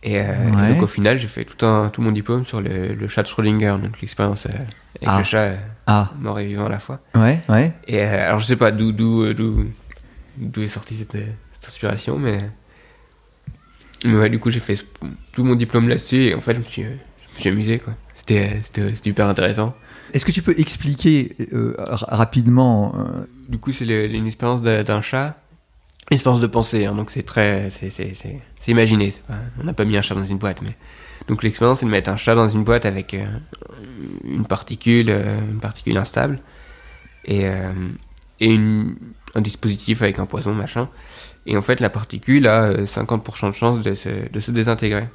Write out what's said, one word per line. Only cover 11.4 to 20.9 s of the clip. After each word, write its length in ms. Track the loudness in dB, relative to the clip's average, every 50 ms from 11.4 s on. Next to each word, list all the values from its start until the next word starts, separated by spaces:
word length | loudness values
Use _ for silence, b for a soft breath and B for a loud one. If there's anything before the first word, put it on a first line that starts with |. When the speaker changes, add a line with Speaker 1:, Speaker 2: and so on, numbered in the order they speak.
| -16 -20 -20
Speaker 1:
cette 120 | -20 -20
inspiration, 500 | -20 -14 -6 -4 -4 -4 -4 -4 -4 -4
mais, 220 | -2 -2 -2 -2 -2 -4 -6 -10 -16 _ b b b b b b b b b b b _ _ _ _ _ -18 -18 -18 _ _ _ _ _ -20 -16 -4 0
mais 100 | 2 4 4
ouais, 100 | 4 4
du 80 | 2 0
coup, 120 | 0 0
j'ai 100 | -2 -2
fait 160 | -2 -4 -4
ce, 80 | -6 -6 -14 -18 -14 -12 -12 -12 -14 -20 -12 -4
tout 100 | 0 2
mon 140 | 2 4
diplôme 320 | 2 2 2 2 2 4 4
là-dessus, 360 | 2 0 0 0 2 2 4
et 80 | 4 2
en 40 | 0
fait, 140 | 0 -2 -2
je 60 | -2
me 40 | -2
suis, 200 | -8 -8 -10 -8
euh, 100 | -8 -10 -12 -16 -20 -20 _ -20 -20
je 40 | -16
me 60 | -4
suis 80 | -2 0
amusé, 280 | 0 0 0 0 -2 -2
quoi. 140 | -4 -8 -12 -12 -14 -20 -20
C'était, 300 | -20 -2 2 2 2 2 2 -2
euh, 60 | -4 -6
c'était, 320 | -6 -4 -2 -2 -2 -2
c'était 160 | -2 -2 -2
hyper 160 | 0 2 2
intéressant. 480 | 2 2 2 2 0 2 0 -2 -2 -4 B B B B B B B B
Speaker 2:
Est-ce 120 | -2 0
que 60 | 2 0
tu 100 | 0 2
peux 120 | 0 2 2
expliquer, 720 | 2 0 0 -6 -4 -4